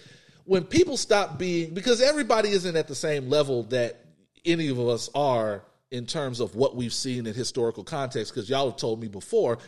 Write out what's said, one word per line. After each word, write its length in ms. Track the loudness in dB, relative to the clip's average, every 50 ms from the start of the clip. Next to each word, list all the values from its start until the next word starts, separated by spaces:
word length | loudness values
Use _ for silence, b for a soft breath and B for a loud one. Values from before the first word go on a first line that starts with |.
| B B B B B B B B B
when 180 | 2 2 2 2
people 340 | 4 4 4 4 4 2
stop 400 | -2 2 2 4 2 2 0 -4
being, 360 | -4 -2 -2 0 -2 -2 -4 -6
because 280 | -2 0 2 4 4
everybody 480 | 4 4 4 2 2 2 4 4 4 2
isn't 260 | 2 0 0 0 0
at 120 | -2 -2
the 80 | -2 -4
same 340 | -4 -2 -2 -2 -2 0 2
level 340 | 4 4 4 4 0 -2 -2
that 380 | 0 0 0 0 -2 -4 -10 -18 _ _ _ _ _ _ _ 0
any 240 | 0 0 2 0 0
of 100 | 0 0
us 300 | 0 0 0 0 -4 -4 -2
are 500 | 0 2 2 2 2 2 0 -4 -6 -10 _ _ _ _ _
in 140 | -10 -8 -8
terms 340 | -6 -6 -4 -4 -4 -4 -4
of 160 | -4 -4 0
what 200 | 2 2 2 2
we've 180 | -2 -4 -4 -4
seen 320 | -4 -4 -4 -4 -4 -6
in 80 | -6 -6
historical 500 | -6 -6 -4 -2 -2 -2 -2 -2 -4 -8
context, 500 | -8 -6 -6 -4 -4 -4 -4 -6 -4 -6
'cause 160 | -8 -4 -2
y'all 200 | 0 0 0 0
have 80 | -2
told 240 | -2 -4 -2 -2 -4
me 60 | -6
before 500 | -8 -10 -12 -6 0 2 2 2 2 0 B B